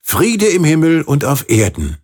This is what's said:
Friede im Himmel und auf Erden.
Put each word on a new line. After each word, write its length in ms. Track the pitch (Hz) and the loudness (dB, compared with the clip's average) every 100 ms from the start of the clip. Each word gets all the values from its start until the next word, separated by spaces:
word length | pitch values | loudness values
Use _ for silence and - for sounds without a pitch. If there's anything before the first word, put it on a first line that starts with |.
Friede 460 | - - 214 226 208 | -6 -2 0 2 0
im 180 | 170 | 2
Himmel 380 | 156 160 160 165 | 2 2 2 0
und 220 | 147 143 | 0 -2
auf 240 | 127 135 - | 0 -2 0
Erden. 480 | 110 101 - 73 76 | 0 0 -2 -8 -8